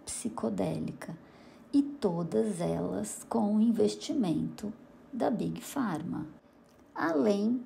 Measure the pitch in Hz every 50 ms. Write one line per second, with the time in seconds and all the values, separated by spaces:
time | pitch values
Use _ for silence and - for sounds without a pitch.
0 | - - - - - 226 - - 226 226 202 185 190 160 156 156 160 170 170 -
1 | - - 170 - - - - - - - - - - - - 277 277 - - -
2 | - 190 165 170 170 160 202 214 226 214 190 165 170 165 165 170 180 180 175 196
3 | 214 214 - - - - - 226 208 208 214 214 220 240 208 202 208 208 - -
4 | - - 320 285 208 170 - - 160 - - - 214 208 - - - - - -
5 | - - - 226 - - 233 180 175 165 165 - - - - 285 247 202 160 -
6 | - - - - 311 - - - _ - - - - - - - - - - 440
7 | 294 330 330 285 247 208 202 202 208 226 247 254 -